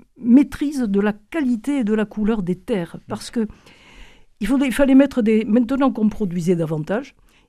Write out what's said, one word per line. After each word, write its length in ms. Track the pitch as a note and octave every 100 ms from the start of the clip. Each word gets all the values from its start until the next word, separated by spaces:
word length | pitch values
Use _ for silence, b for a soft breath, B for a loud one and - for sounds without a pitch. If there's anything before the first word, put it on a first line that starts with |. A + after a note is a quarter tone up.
| - -
maîtrise 640 | A#3 B3 C#4+ - C#4+ D4
de 180 | A#3 G3+
la 140 | G#3
qualité 640 | G#3+ _ E4 C4 A#3+ B3+ C#4+
et 40 | G#3+
de 80 |
la 100 | A3
couleur 400 | G#3+ G#3+ G#3 A3+
des 140 | F3 F3+
terres. 400 | - G#3+ E3+ - -
Parce 240 | G3+ -
que 160 | A#3+ G#3+ B B B B B B B B _
il 60 | G3+
faudrait, 200 | C4+ C#4
il 60 |
fallait 220 | G#3+ C#4 C4+
mettre 260 | C#4 B3+
des, 240 | A3 A3 A3
maintenant 460 | A3+ A#3 C4+ C4+
qu'on 160 | A#3 G#3+
produisait 480 | - G#3 F3+ E3 F3
davantage, 580 | D#3+ D#3 D#3 G3+ C#4 _ b b